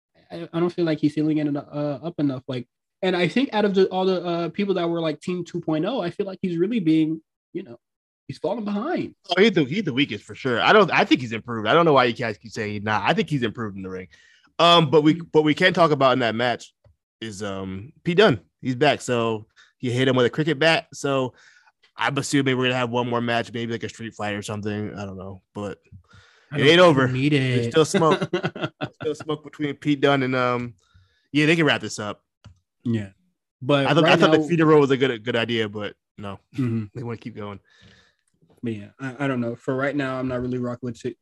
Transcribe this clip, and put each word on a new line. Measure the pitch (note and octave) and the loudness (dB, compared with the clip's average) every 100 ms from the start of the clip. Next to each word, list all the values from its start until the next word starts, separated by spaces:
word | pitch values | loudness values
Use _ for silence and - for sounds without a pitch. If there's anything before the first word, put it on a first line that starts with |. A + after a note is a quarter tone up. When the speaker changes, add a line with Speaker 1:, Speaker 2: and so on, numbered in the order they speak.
| _ _ - | _ _ -18
Speaker 1:
I, | E3+ E3 | -14 -6
I | E3 | -2
don't | F3 | -2
feel | F3+ E3 | 0 -2
like | D3+ | 0
he's | D3 | 0
healing | D#3 D3+ D#3 | 0 0 0
it | D3+ | -2
eno-, | C#3+ | -4
uh, | - D3 D3 C3 | -6 -6 -6 -6
up | D#3+ - | -8 -4
enough. | C#3+ C3 - | -4 -4 -8
Like, | B2+ A#2+ _ _ - | -10 -10 _ _ -6
and | F#3 F3 | -2 0
I | E3+ | 0
think | A#3+ C#4 | 0 -2
out | G#3+ | 0
of | G#3 F#3+ | 0 2
the, | F#3+ | 2
all | F#3 F#3 | 0 0
the, | F3+ F3 | -2 -2
uh, | E3+ E3+ | -4 -4
people | F#3 G3 | -4 -2
that | F3+ E3+ | -2 -2
were, | E3+ | -2
like, | D#3+ D3 | -4 -6
Team | - F3+ E3+ | -6 -8 -8
two | F3 | -8
point | D#3+ D#3 G3+ | -4 -2 -2
oh, | B3+ | -4
I | F3 | -6
feel | - F#3+ | -6 -8
like | F#3+ | -6
he's | F#3 E3+ | -4 -2
really | F#3+ A#3+ | 0 0
being, | D#3+ D#3+ D#3 D#3+ _ _ _ | 2 2 2 -4 _ _ _
you | - | -12
know, | G3 - _ _ _ _ - | -12 -18 _ _ _ _ -16
he's | - | -6
falling | D#3 A#3 G3+ | -6 -4 -4
behind. | G3+ C#4+ D4+ - - - | -4 -4 -4 -6 -10 -2
Speaker 2:
Oh, | F#3 | 4
he's | A3 | 4
the, | F3 | 4
he's | C3 G3 F3 | 0 -2 -4
the | |
weakest | B2+ C#3+ G#2+ - | -2 -2 -4 -12
for | G2+ | -8
sure. | C3+ A2 | -2 2
I | G#2 | 6
don't, | G#3 F3+ | 6 6
I | C#3 - | 2 2
think | F3 | 0
he's | A#2+ | -2
improved. | A2 A#2+ A2+ G#2 | -8 -6 -4 2
I | |
don't | D#3 E3+ | 4 6
know | |
why | C3+ | 6
you | B2 | 4
guys | A#2 A#2 G#2 | 0 -4 -6
keep | A2 | -10
saying | A#2 G#2 | -8 -6
he's | G#2 | -4
not. | G#2+ G#2 A2 | -2 0 0
I | |
think | E3+ E3+ | 0 0
he's | C#3+ | -2
improved | A2+ G#2 A2 G2 | -2 -4 -10 -10
in | |
the | F#2 | -10
ring. | F#2 F#2 _ _ _ _ - | -12 -14 _ _ _ _ 2
Um, | E3+ E3+ D3 | 6 6 6
but | D#3 | 6
we, | D3+ | 6
Speaker 1:
Mm-hmm. | E3+ - | 2 2
Speaker 2:
what | D#3 D3+ | 2 4
we | |
can | D3 F#3 | 4 2
talk | F3+ D#3+ | 4 4
about | C#3+ C3+ | 4 4
in | B2+ | 4
that | A#2 A2 | 0 0
match | B2 A2 - _ _ _ _ - | -2 -2 -8 _ _ _ _ -16
is, | A2+ F#2+ | -14 -10
um, | G2+ F#2+ F#2+ F#2+ A#2+ - | -8 -8 -8 -10 -12 -10
Pete | E3+ F3 | -2 4
Dunne. | G#3+ A2+ _ _ | 4 4 _ _
He's | B2 B2 | -6 0
back, | D3 A#2 | 2 0
so | - A#2+ A2+ A2 - _ _ - | 0 0 0 -2 -8 _ _ -10
he | B2 | -4
hit | B2 C3 | 0 2
him | B2+ | 4
with | A#2+ | 2
a | |
cricket | - D#3 C3+ | 2 -2 2
bat. | D#3+ D#3+ - | 2 2 -4
So | - C#3 C3+ B2+ - - _ _ _ _ - | -8 -2 -2 -2 -8 -20 _ _ _ _ -4
I'm | A#2 C#3 | -2 -2
assuming | B2+ C#3+ C3+ B2+ | 0 0 2 0
we're | B2+ | 0
gonna | B2+ | 0
have | A#2+ | -2
one | B2 A#2+ | -2 -2
more | A#2+ | -2
match, | A#2+ A#2 A2+ | 0 -2 -2
maybe, | A#2 A#2 | -6 -6
like, | A#2 | -6
a | G#2+ | -8
street | - A2+ - | -10 -14 -8
fight | G#2 | -6
or | G2+ | -6
something. | G#2 G#2 G#2 G#2 G#2+ G2 | -6 -6 -6 -6 -6 -8
I | G2+ | -12
don't | F#2+ | -12
know, | F#2+ F#2+ _ | -14 -16 _
but | G#2 G2+ - _ F#2 _ - _ _ - | -10 -10 -12 _ -20 _ -20 _ _ -10
Speaker 1:
I | C#3+ | 0
Speaker 2:
it | C3+ | 4
ain't | E3+ | 6
Speaker 1:
don't | F3+ | 6
Speaker 2:
over. | C3+ B2+ | 6 2
Speaker 1:
need | B2+ D3 | 0 0
Speaker 2:
There's | D3 C3 B2 A#2 | 2 2 0 0
Speaker 1:
it. | |
Speaker 2:
still | D#3 D3+ | 2 2
smoke. | G3 D#3+ F#3 | 2 2 2
Speaker 1:
<laughs> | - | -2
Speaker 2:
There's | F3+ E3 - - - E3 - | -4 -4 -6 -10 -10 -12 -8
still | D#3 C#3+ | -8 -8
smoke | D#3 D3+ | -6 -8
between | - - D3 C#3 | -8 -8 -6 -4
Pete | D3+ C#3 | -2 2
Dunne | C#3+ C#3 | 2 2
and, | B2+ C3 | 0 0
um, | B2 B2 B2 - _ _ _ _ _ | 0 -2 -6 -14 _ _ _ _ _
yeah, | C#3+ D3+ | 2 4
they | E3+ | 4
can | D3 | 4
wrap | A2+ | 2
this | G#2+ - | -2 -8
up. | G#2 - _ _ - _ _ _ | -8 -10 _ _ -20 _ _ _
Speaker 1:
Yeah, | A#2+ A2+ G2 _ _ _ _ - | -4 -4 -6 _ _ _ _ -8
but | B2+ C#3 C3+ | 0 2 2
Speaker 2:
I | |
thought, | D3+ | 4
Speaker 1:
right | D#3 | 4
Speaker 2:
I | E3 | 6
thought | F#3 | 6
Speaker 1:
now | D#3 | 4
Speaker 2:
the | D3+ | 2
feeder | E3 D#3 | 2 6
roll | D3+ | 6
was | C#3 | 6
a | C3+ | 2
good, | C3+ | 0
a | A2+ | -2
good | A#2 A#2 | -2 -2
idea, | A2+ A2+ G#2+ | 0 -2 -2
but | G#2 G2+ - _ - | -6 -10 -12 _ -14
no, | G2+ F#2+ _ - | -14 -14 _ -6
Speaker 1:
Mm-hmm. | B2 A2+ G#2 B2 | -4 -4 -6 -10
Speaker 2:
they | |
wanna | A#2+ A2+ | -10 -10
keep | A#2+ A2 | -12 -12
going. | G#2 G2 _ _ - _ _ _ _ _ _ _ | -12 -14 _ _ -20 _ _ _ _ _ _ _
Speaker 1:
But | A#2 | -10
yeah, | G#2 G#2 - | -10 -12 -12
I, | C3+ B2 C#3 | -10 -4 -4
I | |
don't | B2+ | -2
know. | A#2+ A#2 | -4 -6
For | - C3+ | -6 -4
right | C#3 C#3+ | -2 -2
now, | C3+ C3 | -4 -4
I'm | B2+ | -6
not | B2 | -4
really | B2 B2+ | -4 -6
rocking | B2 A#2+ B2 | -6 -8 -10
with | A#2 | -8
T-, | B2+ - | -10 -10